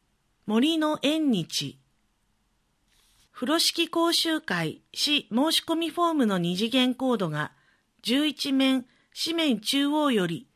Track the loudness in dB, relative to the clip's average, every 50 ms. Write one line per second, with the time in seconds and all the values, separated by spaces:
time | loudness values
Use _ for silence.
0 | _ _ _ _ _ _ _ _ _ -2 0 2 2 2 2 2 0 0 0 0
1 | 0 0 0 0 2 2 0 0 -2 -4 -6 -6 -6 -6 -10 -14 _ _ _ _
2 | _ _ _ _ _ _ _ _ _ _ _ _ _ _ _ _ _ _ _ _
3 | _ _ _ _ _ _ _ -6 -2 0 2 2 2 0 0 -2 -2 -2 0 0
4 | 2 2 2 2 0 0 -2 -2 -2 -4 -4 -2 -2 -4 -6 -10 _ _ -6 -4
5 | 0 0 0 0 -2 0 0 0 2 2 2 0 -2 -2 -2 -2 -4 -4 -2 0
6 | 0 0 2 2 2 2 2 0 0 0 -2 -2 -2 0 2 2 2 2 0 0
7 | -2 0 0 0 -2 -2 -4 -4 -6 -8 _ _ _ _ _ _ _ _ _ _
8 | -4 -2 0 0 0 -2 -4 -4 -4 -2 0 2 2 2 2 0 -2 -6 _ _
9 | _ _ -12 -8 -6 -4 -2 0 2 2 0 0 -2 -2 0 0 0 2 2 2
10 | 2 2 2 2 0 -2 -4 -6 -10 _ _